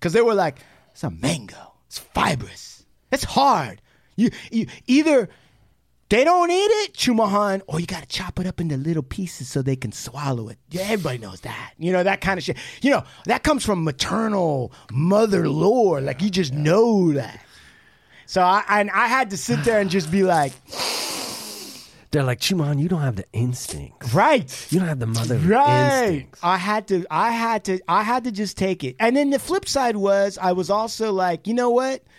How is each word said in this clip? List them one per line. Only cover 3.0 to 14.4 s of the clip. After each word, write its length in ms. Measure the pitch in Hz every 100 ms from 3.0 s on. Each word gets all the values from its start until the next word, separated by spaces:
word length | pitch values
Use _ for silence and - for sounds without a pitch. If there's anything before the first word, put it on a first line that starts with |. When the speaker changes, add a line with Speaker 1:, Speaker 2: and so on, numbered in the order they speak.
| _
Speaker 1:
It's 140 | 254
hard. 580 | - - 277 208 123 - _ _ _
You, 160 | - 233 - -
you 140 | 226 202 - -
either 420 | 262 311 277 185 - _ _ _ _ _ _ _
they 160 | 208
don't 260 | 302 359 349
eat 40 | 359 415 427
it, 80 | 403
Chumahan, 680 | - - 226 214 202 208 190 -
or 140 | 156
you 60 | 170
gotta 180 | 170
chop 340 | 139 - 185 -
it 80 | 185
up 140 | 180
into 160 | 165 135
little 260 | 151 160
pieces 460 | 135 - 185 - 127
so 140 | 139
they 140 | 131 131
can 160 | 110
swallow 560 | - - 127 143 123 107
it." 80 | - _
Yeah, 120 | 165
everybody 340 | 202 220 156 123
knows 220 | 104 92
that. 320 | - - - -
You 120 | 165
know, 100 | 185
that 180 | 180 196
kind 160 | 185 185
of 80 |
shit. 140 | 156 - - -
You 80 | 269
know, 140 | 269 - -
that 200 | - 247
comes 200 | - 285
from 180 | - 190
maternal 880 | 160 143 - 196 220 202